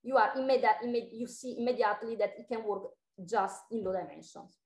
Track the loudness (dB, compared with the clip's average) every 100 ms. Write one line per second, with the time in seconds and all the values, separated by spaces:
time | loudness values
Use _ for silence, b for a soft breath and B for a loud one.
0 | 4 4 4 2 4 4 6 4 2 -2
1 | -4 -10 -10 -8 -10 -2 -2 2 2 2
2 | -4 -2 -2 -2 -8 -4 -2 -4 -6 _
3 | _ -18 -2 0 0 -4 -8 -4 -2 -4
4 | -6 -12 -18 -20 -20 _